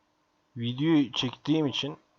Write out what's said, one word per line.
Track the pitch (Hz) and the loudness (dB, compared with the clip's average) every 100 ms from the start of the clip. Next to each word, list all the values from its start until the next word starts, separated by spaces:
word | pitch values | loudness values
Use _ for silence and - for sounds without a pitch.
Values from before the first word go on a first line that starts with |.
| _ _ _ _ _ 120 | _ _ _ _ _ -8
videoyu | 117 123 156 156 127 | -4 0 4 4 2
çektiğim | - 127 - - 160 143 | -2 -4 -2 0 2 0
için | - 139 160 _ | -2 -6 -10 _